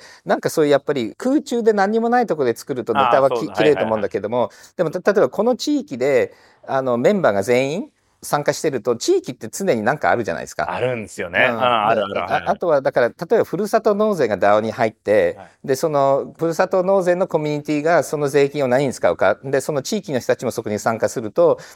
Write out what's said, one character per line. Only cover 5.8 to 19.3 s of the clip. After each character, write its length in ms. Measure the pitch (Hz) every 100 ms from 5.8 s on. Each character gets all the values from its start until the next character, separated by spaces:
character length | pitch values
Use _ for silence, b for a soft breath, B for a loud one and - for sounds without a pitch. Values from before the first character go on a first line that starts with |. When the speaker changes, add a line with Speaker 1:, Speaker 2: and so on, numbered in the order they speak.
Speaker 1:
域 180 | - 120
で、 340 | 135 131 95 b b b -
あ 160 | 135
の、 160 | 131 120
メ 140 | 147
ン 100 | 208
バ 80 | 139
ー 40 |
が 100 | 101
全 300 | 98 123 135
員 180 | 170 302 _ _ _
参 220 | - 147
加 100 | 147
し 80 | 139
て 80 | 160
る 120 | 135
と、 140 | 123 117
地 220 | - 381
域 140 | -
っ 40 | 131
て 140 | 110
常 260 | - 196 123
に 60 |
な 120 | 107
ん 40 | 151
か 120 | 90
あ 60 | 104
る 80 |
じ 80 | 98
ゃ 20 |
な 80 | 76
い 20 |
で 40 | 65
す 80 | -
か。 160 | 76
Speaker 2:
あ 80 | 90
る 160 | 123 120
ん 80 |
で 40 | 98
す 140 | -
よ 80 | 90
ね。 100 | 92 123
Speaker 1:
う 20 |
ん。 40 | 113
Speaker 2:
う 20 |
ん、 40 |
あ 340 | 123 117 104 113
る 80 |
あ 40 | 101
る、 60 |
Speaker 1:
で、 60 | 95
Speaker 2:
は 80 | 87
い。 40 |
Speaker 1:
あ、 180 | 76 87
あ 40 | -
と 120 | 175
は 140 | 143
だ 100 | 139
か 100 | 135
ら、 80 | 117
例 40 | - 170
え 60 | 233
ば 40 |
ふ 140 | - 170
る 100 | 208
さ 140 | 226
と 140 | 233 202
納 180 | 214
税 140 | 185 120
が 100 | 101
ダ 180 | 101 107
オ 60 |
に 100 | 110
入 180 | 107 113
っ 20 |
て、 440 | - - 104 85 98
Speaker 2:
は 60 | 90
い。 40 | B
Speaker 1:
で、 120 | - 131
そ 140 | 165
の 440 | 143 139 135 110 -
ふ 100 | 165
る 60 |
さ 140 | 165 185
と 160 | 190
納 180 | 185 196
税 140 | 180 175
の 120 | 190
コ 120 | 165
ミ 120 | 151
ュ 60 | 147
ニ 60 |
テ 160 | 147 151
ィ 20 |
が 220 | 151 170
そ 140 | 131 151
の 100 | 143
税 220 | 143 139
金 160 | 147 131
を 20 |
何 200 | 127 143
に 60 |
使 160 | - 95
う 60 | 82
か。 220 | 98